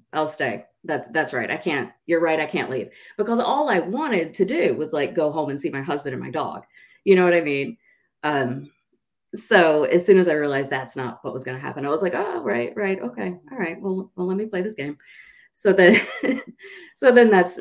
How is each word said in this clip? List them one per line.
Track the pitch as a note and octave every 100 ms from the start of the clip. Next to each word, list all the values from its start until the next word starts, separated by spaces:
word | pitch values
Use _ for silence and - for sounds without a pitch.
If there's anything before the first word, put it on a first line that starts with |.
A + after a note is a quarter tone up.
| _
I'll | D#3 D#3
stay. | - C3 G2+ - _
That's, | - D3 -
that's | - -
right. | C3 A2
I | D3+
can't, | F3+ C#3+ G#2+ - -
you're | E3
right, | E3 D#3
I | D3+
can't | E3+ A#2+
leave." | C3 G2 - - -
Because | G#3 A#3
all | - - C#4+
I | F#3+
wanted | E3 B3 D#4 G3+ D#3
to | -
do | F#3 D#4+ G3+
was, | B2 D#3
like, | D#3 C#3
go | E3 D3+
home | D#3 C#3+
and | C#3
see | -
my | C#3
husband | C3+ C#3 C#3+
and | B2+
my | B2+
dog. | D#3 C3 - - _ _ _
You | - F#3
know |
what | F3+
I | F3
mean? | D3+ C#3 C#3 A#3 _ _ _ _
Um, | D3+ C#3+ B2 C3+ C#3+ _ _ _ _ _ _
so | - - G3+ E3 D3+
as | D3 F3 F3
soon | F#3
as | F3+
I |
realized | D3+ D3 C#3 C3+
that's | C3 B2 C#3
not | B2 -
what | C3
was | B2+
gonna | C3 B2+
happen, | C#3 D3 C#3
I |
was | D#3
like, | F#3 -
"Oh, | G#4 F4+
right, | C4 A#3 A#3+ -
right, | G3 F#3+
okay, | B3 A#3+ F#3+ F3+ -
all | C4
right, | E3 E3
well, | G3 F#3+ F#3 -
well, | F3+
let | F#3+
me | A3
play | G3
this | G3 -
game." | C#3 D3 _ - - _ _
So | - G3+
then, | F#3+ F3+ A3+ - -
<laughs> | - B3 - - - - - -
so | C4
then | A#3+ A3+
that's, | G3 F3 -